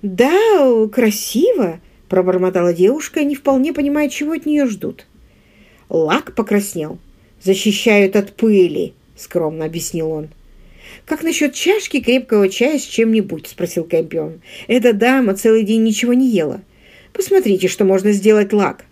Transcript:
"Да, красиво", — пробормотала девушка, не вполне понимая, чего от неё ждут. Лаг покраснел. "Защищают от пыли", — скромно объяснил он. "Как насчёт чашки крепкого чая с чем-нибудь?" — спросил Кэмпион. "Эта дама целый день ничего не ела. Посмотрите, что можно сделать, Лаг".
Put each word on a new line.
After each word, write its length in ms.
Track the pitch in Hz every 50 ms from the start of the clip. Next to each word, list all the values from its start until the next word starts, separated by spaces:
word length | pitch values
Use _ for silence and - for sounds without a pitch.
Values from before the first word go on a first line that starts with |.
"Да, 840 | - 202 185 180 240 269 330 381 440 453 427 349 285 262 240 226 220 214
красиво", — 920 | 214 - 254 220 208 - - - - 226 320 466 494 370 226 175 160 170 _ - _ _ _ _
пробормотала 640 | - 185 180 185 185 185 185 185 185 185 175 175
девушка, 540 | 170 165 180 202 262 311 294 - - 320 294
не 100 | 285 294
вполне 380 | 269 _ 277 269 262 262 311 285
понимая, 340 | 285 285 285 285 302 302 294
чего 240 | - - 294 294
от 140 | 330 294 -
неё 220 | 302 302 294 285 247
ждут. 380 | 208 185 - 156 - - - _ _ _ _ _ _ _ _ _ _ _ - _ _ _ _ _
Лаг 440 | - 160 160 151 175 294 302 - -
покраснел. 640 | - 220 202 214 208 202 - - 175 156 156 - 175 - - _ _ _ _ _ _ -
"Защищают 720 | 185 196 190 - 220 202 - - 226 214 202 202 190 196
от 160 | 208 202 202 - -
пыли", — 560 | - 226 208 196 180 170 151 151 170 - - _ _ _ _ -
скромно 480 | - - - 175 165 156 160 160 156
объяснил 460 | 160 165 170 - - - 170 160 160
он. 180 | 160 156 151 151 - _ - - - - - - - - - - - - _
"Как 180 | - 311 311 -
насчёт 300 | 330 339 - 302 285 -
чашки 460 | - - 320 403 440 381 - - 285
крепкого 480 | - - 240 262 254 - 226 208 202 190
чая 320 | 190 - 233 269 311 277
с 40 | -
чем-нибудь?" — 640 | - - - 226 226 220 220 202 - 170 156 156 -
спросил 340 | - - 175 170 - 180 165
Кэмпион. 560 | 165 - 160 160 156 160 165 151 156 165 160 _ - - - - -
"Эта 260 | 226 254 214 247 226
дама 420 | 202 220 247 262 269 254 208 196
целый 280 | 196 - 226 220 226 220
день 200 | 190 220 226 220
ничего 300 | 226 214 208 - 240 240
не 160 | 247 269 254
ела. 320 | 226 185 160 147 - - - _ _ _ _ - - - - -
Посмотрите, 560 | _ - 381 - 392 381 381 208 196 185 185 180
что 160 | - - 208
можно 300 | 190 190 190 190 208 208
сделать, 400 | 196 185 214 214 214 208 202 220
Лаг". 320 | 208 196 156 - - - _